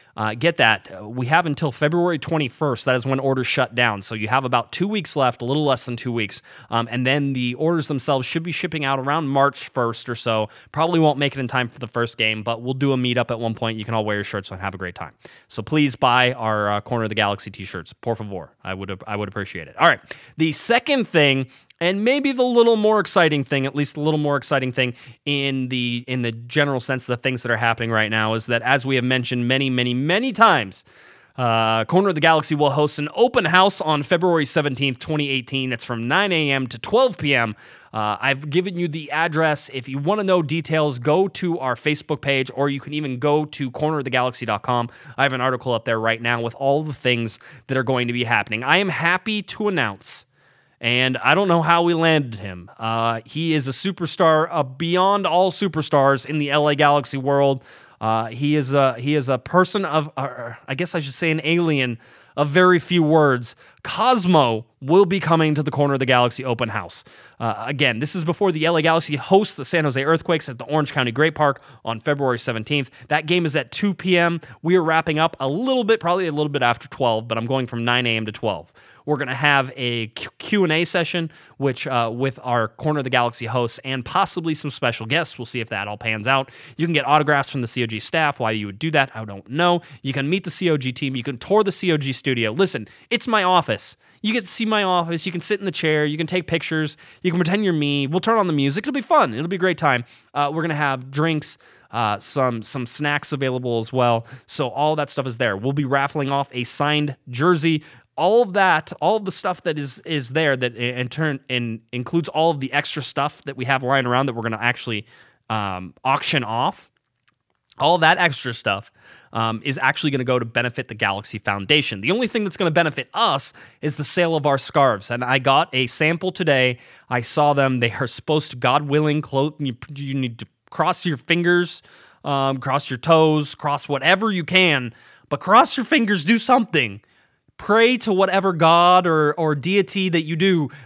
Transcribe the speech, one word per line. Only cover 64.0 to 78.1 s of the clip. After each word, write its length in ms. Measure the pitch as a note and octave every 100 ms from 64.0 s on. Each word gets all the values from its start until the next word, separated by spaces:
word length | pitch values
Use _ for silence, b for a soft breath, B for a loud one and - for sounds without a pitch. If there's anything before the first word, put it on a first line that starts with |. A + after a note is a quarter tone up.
| A#3+ B3 F3+ E3 B2 A2 - -
will 240 | C3 F3+ E3+
be 140 | G3
coming 340 | D#3 E3 D#3
to 80 | D3+
the 80 | C#3
Corner 240 | C#3+ C#3+
of 60 | C3+
the 80 | C3
Galaxy 360 | B2 A#2+ -
open 260 | B2+ A#2 A2+
house. 340 | G#2+ F2 - - B B B
Uh, 240 | A#2 G#2 A2+
again, 320 | C#3+ C3+ A2+
this 160 | D3 F#3
is 80 |
before 280 | D#3 - G3
the 140 | D#3 D#3
L 100 | E3
A 60 |
Galaxy 360 | D#3+ E3 D#3 C#3+
hosts 360 | - G3 G#3+
the 120 | - C3+
San 180 | E3+
Jose 200 | D3+ C3
Earthquakes 460 | C#3 D#3+ - E3 -
at 80 | A#2
the 80 | -
Orange 280 | D#3 C#3+
County 180 | C#3+ B2
Great 240 | A#2 D#3+ D#3
Park 260 | D3 C3+ B B A2+
on 140 | A2+
February 400 | D#3 C#3+ C3+ A#2+
seventeenth. 500 | - A2 G#2+ D3 C3 B B
That 180 | D3+ D#3
game 180 | F3+ D#3+
is 100 | C#3+
at 160 | B2+
two 220 | - G#3
P 240 | F3 F#3 F3
M. 240 | E3+ E3 - B
We 120 | D#3 F3+
are 80 |
wrapping 360 | D#3+ D#3+ D#3+ D3+
up 180 | E3 -
a 80 | C3+
little 360 | E3 C4 B3+
bit, 160 | G#3+ A3
probably 260 | E3+ F#3 E3+
a 60 |
little 180 | D3 D3+
bit 140 | C#3+
after 240 | A#2+ A#2 -
twelve, 400 | - B2 A2 A#2
but 100 | A2+
I'm 80 | A#2
going 220 | C3+ A#2+
from 180 | A#2 A#2+
nine 220 | B2
A 100 | B2